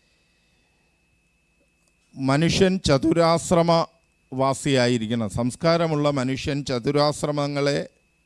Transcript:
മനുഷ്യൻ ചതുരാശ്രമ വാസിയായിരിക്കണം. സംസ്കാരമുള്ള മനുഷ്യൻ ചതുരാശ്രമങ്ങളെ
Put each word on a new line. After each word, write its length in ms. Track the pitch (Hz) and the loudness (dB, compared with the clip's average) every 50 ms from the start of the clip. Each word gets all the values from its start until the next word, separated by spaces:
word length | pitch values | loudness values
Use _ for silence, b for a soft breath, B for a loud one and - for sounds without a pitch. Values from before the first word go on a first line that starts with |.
| _ _ _ _ _ _ _ _ _ _ _ _ _ _ _ _ _ _ _ _ _ _ _ _ _ _ _ _ _ _ _ _ _ _ _ _ _ _ _ _ _ _ - 135 135 131 | _ _ _ _ _ _ _ _ _ _ _ _ _ _ _ _ _ _ _ _ _ _ _ _ _ _ _ _ _ _ _ _ _ _ _ _ _ _ _ _ _ _ -10 -4 0 0
മനുഷ്യൻ 440 | 135 143 165 165 - - 190 185 185 185 - | 2 2 2 2 2 2 2 2 2 0 0
ചതുരാശ്രമ 840 | - 143 131 117 330 - 170 170 165 170 160 - - 185 170 165 170 170 165 160 - _ _ _ _ _ _ _ - | 2 2 2 2 0 2 2 2 2 2 0 0 0 2 2 4 4 4 2 2 -2 _ _ _ _ _ _ _ -10
വാസിയായിരിക്കണം. 1000 | 135 127 135 135 131 - - 151 135 127 123 120 123 117 110 107 120 117 113 101 - 120 | -4 -2 0 0 0 -2 -2 0 2 4 4 4 2 0 -2 -2 -4 -4 -4 -4 -4 -4
സംസ്കാരമുള്ള 680 | 120 123 - - - 165 170 165 170 160 156 147 147 147 143 139 | -4 -4 -4 -2 0 0 2 2 0 0 0 0 0 0 0 0
മനുഷ്യൻ 380 | 123 131 135 127 - - 139 143 135 143 | -2 -4 -4 -6 -4 -4 -4 -4 -4 -4
ചതുരാശ്രമങ്ങളെ 1080 | 131 123 110 143 143 147 147 151 143 - - 147 147 147 143 143 143 143 143 143 143 160 185 - _ _ _ _ _ _ _ | -4 -4 -2 -2 0 2 2 0 0 -2 -4 -4 -4 -2 -4 -4 -2 -2 -2 -2 -2 -2 -4 -8 _ _ _ _ _ _ _